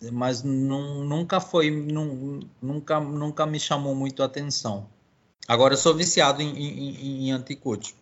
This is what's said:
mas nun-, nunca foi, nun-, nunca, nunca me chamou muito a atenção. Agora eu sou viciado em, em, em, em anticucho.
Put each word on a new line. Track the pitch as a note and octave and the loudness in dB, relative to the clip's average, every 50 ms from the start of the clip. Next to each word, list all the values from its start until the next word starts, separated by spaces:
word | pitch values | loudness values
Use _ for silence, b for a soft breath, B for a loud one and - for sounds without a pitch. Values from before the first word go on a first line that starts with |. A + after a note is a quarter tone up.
| A2+ A#2 | -10 -8
mas | A#2+ A#2+ B2 B2+ B2+ A2+ B2+ | -4 -2 0 0 0 -2 -2
nun-, | C#3 C3+ C3 C3+ C3+ C3+ C#3 C#3+ C#3+ C#3+ C#3+ C#3+ | 0 0 2 2 0 0 -2 -4 -4 -6 -6 -4
nunca | C#3+ D3 D#3+ E3+ E3+ F#3+ F#3 | -2 -2 -2 -2 0 0 -2
foi, | F#3 - - E3+ D#3 D3+ | 0 2 2 4 4 4
nun-, | D3+ D3+ D3 D3+ D3+ D#3 D#3 D3+ C3+ B2+ C3+ C#3+ C#3+ C#3 - - - _ | 2 0 -2 -2 -2 -2 -2 -4 -4 -6 -6 -8 -8 -10 -12 -14 -12 _
nunca, | B2+ C3 D3 D3+ D3 - D#3 D3+ | -6 -6 -6 -6 -2 -2 0 0
nunca | D3 C#3 D3 D3 D3 D3+ D3 - D#3 | 0 -2 -4 -4 -4 -2 -2 -2 -2
me | D3+ D3+ D3 | 0 -2 -2
chamou | - - D#3 C#3+ C#3 C#3 C3+ | -2 -2 -2 -2 0 -2 -2
muito | C3+ C3+ C3+ C3+ - | -2 -4 -4 -2 -2
a | C3+ | -2
atenção. | B2+ - C#3+ D3 C#3+ B2+ - - A#2 G#2 G2+ G#2 - _ _ _ _ _ _ _ _ _ _ - | -2 -2 -4 -6 -4 -4 -4 -4 -4 -4 -6 -8 -12 _ _ _ _ _ _ _ _ _ _ 0
Agora | - A#2+ A#2 C3 C3+ F3+ | 2 6 8 8 8 6
eu | |
sou | F3 - E3+ D#3 | 6 6 4 4
viciado | D#3 F3+ - - F3+ D#3 C#3 C#3 C#3 | 4 2 2 4 6 6 6 4 2
em, | D3+ D3 | 0 -4
em, | C#3+ C3+ C#3+ D3 - C3 C#3 C#3 | -4 -4 -6 -6 -6 -6 -8 -8
em, | - - C3+ C#3 C3+ C3+ C3 C3 | -8 -8 -8 -6 -6 -4 -2 -2
em | |
anticucho. | C3+ B2+ B2 - C#3+ - - C3+ A2 G#2+ - - - _ | -2 -2 -4 -8 -10 -6 -4 -4 -4 -4 -6 -10 -16 _